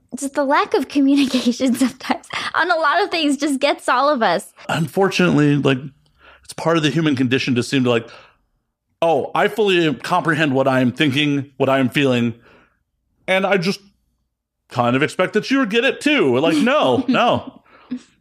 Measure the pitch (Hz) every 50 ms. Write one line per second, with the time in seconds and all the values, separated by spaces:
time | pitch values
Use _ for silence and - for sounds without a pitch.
0 | _ _ - - 277 269 - 294 285 262 285 339 415 - - 392 262 - - 294
1 | 269 269 285 285 277 240 - 254 233 240 226 - 254 269 233 - 262 233 - -
2 | - - - - - - - - - - - - 320 359 349 320 320 285 302 349
3 | 403 - - 330 311 294 277 277 - 320 277 262 - 277 339 - - 320 269 247
4 | 277 285 302 240 226 190 170 190 - - _ - - - - 143 165 135 - 185
5 | 196 185 - - 180 170 147 143 147 147 143 143 135 139 135 127 143 135 - _
6 | _ _ _ _ _ - - _ _ - - - - 160 170 165 151 151 123 165
7 | 160 156 139 120 135 120 127 127 - 147 127 120 117 - - 135 127 123 120 117
8 | 113 - - - - - _ _ _ _ _ _ _ _ _ _ _ _ _ -
9 | 170 170 160 131 - - - 160 185 208 208 240 214 202 185 175 165 156 143 -
10 | - - 180 180 143 165 156 147 160 147 127 135 135 135 131 131 131 120 113 -
11 | 160 147 123 147 151 147 143 143 131 - _ - 139 131 135 135 131 120 - 151
12 | 139 131 123 120 117 117 113 - _ - - _ _ _ _ _ _ _ _ _
13 | _ _ _ _ - - 190 190 196 180 202 190 160 196 196 - _ _ _ _
14 | _ _ _ _ _ _ _ _ _ _ _ _ _ _ - 120 120 120 123 135
15 | 147 147 - - 185 170 - 214 - - 262 277 269 196 208 233 240 262 220 -
16 | - 294 302 269 175 135 117 127 151 165 - - - 240 277 302 233 131 123 180
17 | 262 - 240 190 233 240 143 - - - - - _ _ _ - - - 254 247
18 | - _ _ _